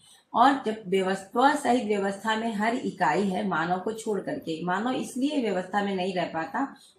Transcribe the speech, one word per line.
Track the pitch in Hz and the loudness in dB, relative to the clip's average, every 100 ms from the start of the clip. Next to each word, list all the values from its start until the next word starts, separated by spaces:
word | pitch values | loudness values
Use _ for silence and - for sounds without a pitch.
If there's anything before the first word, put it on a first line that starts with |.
| - - _ | -20 -20 _
और | 220 262 269 220 | 6 6 6 -2
जब | 214 180 | -4 -2
व्यवस्था | 190 185 196 - 233 277 | 0 2 -2 -2 4 4
सहित | 294 254 247 | 4 2 2
व्यवस्था | 208 202 196 196 220 220 | 2 0 0 -2 -2 -2
में | 226 | -2
हर | 202 220 | 0 0
इकाई | 254 - - 165 160 | 0 -4 0 2 2
है | 202 185 202 | 2 0 0
मानव | 160 170 185 | 0 0 0
को | 220 | -2
छोड़ | 220 220 196 | -6 -4 -4
करके, | 156 139 165 160 | -4 -6 -6 -4
मानव | 175 190 240 | -2 0 0
इसलिए | 277 - 247 285 294 | -2 -4 -2 0 0
व्यवस्था | 220 185 185 202 | 0 -2 0 0
में | 202 190 | 0 0
नहीं | 185 | 0
रह | 180 | -2
पाता | 160 160 160 233 277 - - | -2 -4 -4 -4 -4 -8 -20